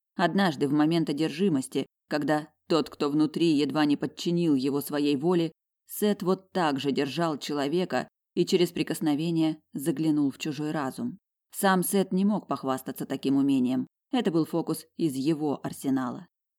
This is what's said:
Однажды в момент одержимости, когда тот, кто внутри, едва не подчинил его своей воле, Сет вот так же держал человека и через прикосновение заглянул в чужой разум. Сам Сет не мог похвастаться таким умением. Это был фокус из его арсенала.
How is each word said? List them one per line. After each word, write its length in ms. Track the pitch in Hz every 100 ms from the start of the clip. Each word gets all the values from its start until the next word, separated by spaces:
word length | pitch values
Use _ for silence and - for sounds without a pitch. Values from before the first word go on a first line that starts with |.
| _ -
Однажды 520 | 175 170 196 131 143
в 60 |
момент 360 | 151 151 170 156
одержимости, 760 | 143 156 143 196 147 127 143 131 _ -
когда 400 | 147 143 151 151 _ -
тот, 220 | 165 151
кто 200 | - 147
внутри, 440 | 147 151 151 170
едва 320 | 147 143 143 147
не 120 | 143
подчинил 580 | 147 - 175 175 170 139
его 260 | 135 139
своей 340 | 143 147 143 143
воле, 360 | 160 180 165 - _ _ -
Сет 360 | - 208 202
вот 280 | 175 190 -
так 280 | 190 165 135
же 120 | 139
держал 460 | 131 139 131 170 143
человека 720 | - 147 139 170 180 127 139 _ _
и 120 | - -
через 260 | 185 170
прикосновение 880 | - 156 160 160 143 165 165 156 156 _
заглянул 580 | - 139 139 160 151 139
в 80 | 127
чужой 320 | 160 143 151
разум. 480 | 156 135 123 120 180 _ _ _
Сам 320 | - 196 185
Сет 280 | 175 202 190
не 140 | 185 196
мог 220 | 208 -
похвастаться 580 | 139 135 131 - 131 -
таким 320 | 135 139 139
умением. 500 | 139 135 123 127 127 _ _
Это 200 | - -
был 140 | 165 151
фокус 420 | 165 160 - - -
из 160 | 165
его 460 | 131 131 156 151 135
арсенала. 640 | - - 143 135 127 120 180 _ _